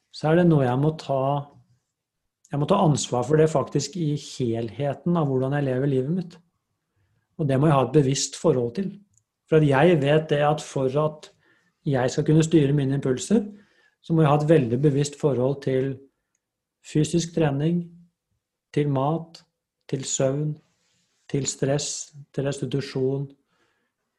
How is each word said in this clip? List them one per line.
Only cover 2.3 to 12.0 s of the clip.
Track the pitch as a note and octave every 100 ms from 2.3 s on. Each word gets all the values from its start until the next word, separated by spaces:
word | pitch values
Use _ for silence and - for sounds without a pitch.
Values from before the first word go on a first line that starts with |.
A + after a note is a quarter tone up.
| _ _
jeg | C#3+
må | D3
ta | G3+
ansvar | F3 C3 - B2 A#2+
for | D#3
det | D#3
faktisk | D3 B2 D3 C3+ F3+
i | D3+ D3
helheten | - - B2 A2+ A#2 - C#3+ C3 F3 F3
av | C#3+
hvordan | C3 C3
jeg | D3 C3+
lever | B2+ C#3+
livet | C3 C3 F3+
mitt. | E3+ - _ _ _ _ _ _ _ _ _ -
Og | D3
det | C3
må | D#3
jeg | C#3
ha | B2
et |
bevisst | D3+ C3 C#3 - -
forhold | F3 B2+ A#2+ F#3+
til. | G3 - _ _ _ _ _
For | D#3
at | D3+
jeg | C3+ E3+ E3
vet | C#3 D#3 D#3
det | C#3+ D3
at | D#3 -
for | C#3 C3 C#3+
at | D#3 D#3 - _ _ _ _ _ D#3+
jeg | C3+